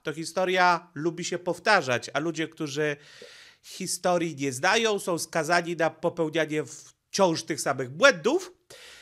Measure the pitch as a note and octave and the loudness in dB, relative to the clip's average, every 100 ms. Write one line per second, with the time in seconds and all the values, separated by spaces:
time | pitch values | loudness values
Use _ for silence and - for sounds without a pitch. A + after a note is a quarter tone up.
0 | D#3 D3+ D#3 F#3+ F#3 F#3 F3+ E3+ - D3 | -10 -8 -6 -2 0 4 4 4 -2 -4
1 | E3 D#3+ E3 F3 F3+ F3 A3+ G3 C3 A#2 | -4 -4 -6 -4 -4 -2 2 2 4 -2
2 | - C#3+ E3 D#3 D#3 - D3+ C#3 D3+ C#3+ | -2 -4 -2 -4 -6 -6 -6 -2 -4 -4
3 | - - - - - _ - - F3 - | -12 -20 -20 -20 -20 _ -18 -10 -8 -2
4 | F#3 F3 E3+ C3+ C#3 B2+ F3+ A3+ A3 G3+ | 0 2 0 -2 -4 0 2 2 2 0
5 | G3 E3 - E3+ D3+ F3 E3 E3 D#3+ D#3 | -2 -4 -2 -2 2 2 2 0 0 0
6 | E3+ E3+ D#3+ D#3+ D#3 D3+ B2+ - - _ | -4 -2 0 0 0 -2 -6 -12 -20 _
7 | _ - F#3 D3+ - D3 D#3 C3 B2+ D3+ | _ 2 2 2 -4 -4 -2 -2 -4 4
8 | C4+ F3+ F#3 F4+ - - _ - - - | 4 6 0 0 -4 -16 _ -20 -20 -20